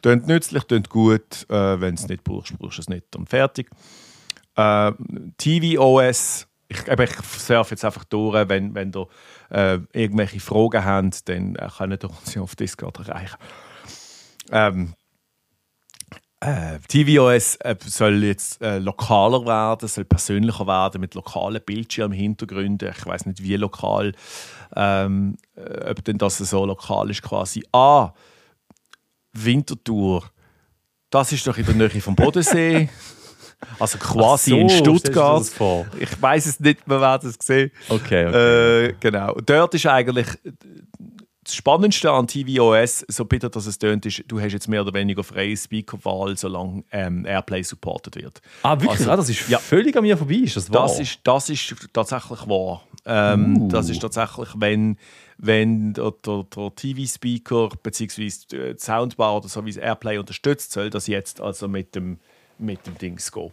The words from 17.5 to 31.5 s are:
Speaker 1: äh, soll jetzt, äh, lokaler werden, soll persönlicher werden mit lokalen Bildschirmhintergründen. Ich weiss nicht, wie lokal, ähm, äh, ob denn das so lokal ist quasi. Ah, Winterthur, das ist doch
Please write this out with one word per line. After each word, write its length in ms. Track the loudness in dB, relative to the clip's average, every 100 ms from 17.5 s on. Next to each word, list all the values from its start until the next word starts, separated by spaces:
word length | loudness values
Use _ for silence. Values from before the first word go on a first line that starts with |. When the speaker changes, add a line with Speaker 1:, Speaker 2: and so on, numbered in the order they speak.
| -4
Speaker 1:
äh, 200 | -6 -6
soll 400 | -6 0 2 4
jetzt, 380 | 2 -2 -6 -8
äh, 160 | -6 -4
lokaler 680 | -4 -6 2 4 6 4
werden, 420 | 2 0 0 -2 -6
soll 200 | -8 0
persönlicher 600 | 0 2 0 0 -2 -2
werden 360 | 0 0 -2
mit 120 | -10
lokalen 460 | -10 -10 -6 -6 -6
Bildschirmhintergründen. 1300 | -8 -8 -8 -4 -4 -2 -2 -4 -6 -6 -4 -4 -6 -10
Ich 80 |
weiss 220 | -8 -8 -8
nicht, 160 | -10
wie 140 | -4 -2
lokal, 560 | -4 -4 -2 -2 -2 -8 -16 -20 -20 -20 -14
ähm, 600 | -2 0 0 0 0 -2 -6 _ -20
äh, 340 | -14 -10 -8
ob 120 | -8
denn 120 | -6 -2
das 220 | -2 -2
so 260 | -4 -2
lokal 460 | -2 -4 -4 -4 -2
ist 100 | -6
quasi. 420 | -6 -6 -4 -8 0
Ah, 420 | 4 6 6 4 -4 _ _ _ _ _ _ _ _ _ _ _
Winterthur, 920 | -6 0 2 0 -8 -4 0 0 0 -4 _ _ _ _ _ _ _ _
das 220 | 2 2
ist 140 | -2
doch 100 | -2